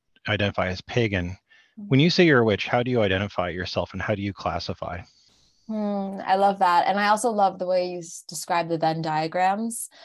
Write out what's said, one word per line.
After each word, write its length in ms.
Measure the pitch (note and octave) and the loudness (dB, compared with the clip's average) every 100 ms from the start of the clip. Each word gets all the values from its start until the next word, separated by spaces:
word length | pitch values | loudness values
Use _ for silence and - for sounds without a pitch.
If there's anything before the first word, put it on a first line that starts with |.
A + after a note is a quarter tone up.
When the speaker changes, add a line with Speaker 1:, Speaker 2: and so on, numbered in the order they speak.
| _ _ - | _ _ -4
Speaker 1:
identify 400 | G#2 G2+ - F#2 | -2 0 0 -2
as 120 | F#2 | -4
pagan. 480 | - A#2+ A2+ G2 F2 | -4 -2 0 0 -4
Speaker 2:
Mm-hmm. 580 | F#2+ _ _ _ - G#3 | -8 _ _ _ -18 0
Speaker 1:
When 120 | C3+ | 4
you 100 | E3+ | 4
say 140 | F3+ | 6
you're 160 | E3+ C3 | 6 6
a 40 | |
witch, 240 | A2+ G2 - | 6 2 0
how 140 | B2 | -2
do 80 | B2 | 0
you 120 | B2 | 2
identify 460 | G2+ F#2+ G2+ - F2+ | 2 0 -2 -4 -4
yourself 440 | E2+ F2 - F2 | -4 -4 -4 -4
and 80 | F#2+ | -4
how 140 | - | -4
do 80 | G2+ | -2
you 100 | G2+ | -4
classify? 680 | - F2+ E2+ - F#2 - F2 - _ _ _ _ _ - | -4 -6 -4 -6 -8 -8 -10 -14 _ _ _ _ _ -10
Speaker 2:
Hmm, 520 | G#3+ G#3 G3+ G3 G3 | -6 -4 -4 -6 -6
I 120 | - F#3+ | 0 2
love 240 | G3+ F#3+ | 2 4
that. 260 | F3+ F3 - | 4 4 2
And 120 | G3 | 2
I 100 | G#3 | 2
also 220 | G#3+ A#3+ | 2 2
love 280 | G#3 F#3+ F#3+ | 2 0 0
the 80 | F3+ | -2
way 240 | F#3 F3+ | 0 -2
you 80 | F3 | -6
s-, 260 | E3+ - - | -10 -16 -14
describe 400 | E3 - F3 E3 | -12 -4 -2 -2
the 100 | E3 | 0
Venn 240 | D#3+ D#3+ | 0 0
diagrams. 840 | D#3+ D#3 D#3+ F3+ F#3 G3+ A3+ A3+ - - | -2 -2 -2 0 0 0 -4 -8 -12 -16